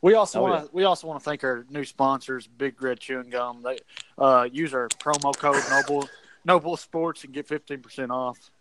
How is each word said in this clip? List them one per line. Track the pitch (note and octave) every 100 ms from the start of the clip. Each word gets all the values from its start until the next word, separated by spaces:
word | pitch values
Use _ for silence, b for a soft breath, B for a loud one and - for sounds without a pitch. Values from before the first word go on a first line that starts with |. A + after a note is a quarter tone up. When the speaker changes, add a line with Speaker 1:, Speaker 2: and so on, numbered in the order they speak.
Speaker 1:
We | F3+
also | A3 G3+ G#3+
Speaker 2:
Oh, |
Speaker 1:
wanna, | F#3+ E3+
Speaker 2:
yeah. | D3+
Speaker 1:
we | F3 F#3+
also | E3+ D#3+
wanna | D3
thank | - D3
our | C3+ A#2+ B2+
new | C#3+
sponsors, | C3+ - C3+ C3+ - C3 A2+
Big | A#2+ C3+ A#2+
Red | C3 B2
Chewing | - C3 B2
Gum. | B2 B2 A#2+
They, | B2 B2+ _ B B B
uh, | C3+ B2+ B2
use | C3 D#3+
our | C3 A#2+
promo | - - C#3 C#3 C#3
code | D3 C#3 -
Noble, | C#3 C#3 C#3+ C#3 B B
<laughs> | B E3+
Noble | F3 D#3 E3+
Sports | - E3 E3 D#3 C#3
and |
get | C3+ C#3+
fifteen | D3+ _ C#3+
percent | B2 - B2+
off. | B2+ B2+ A#2+ - _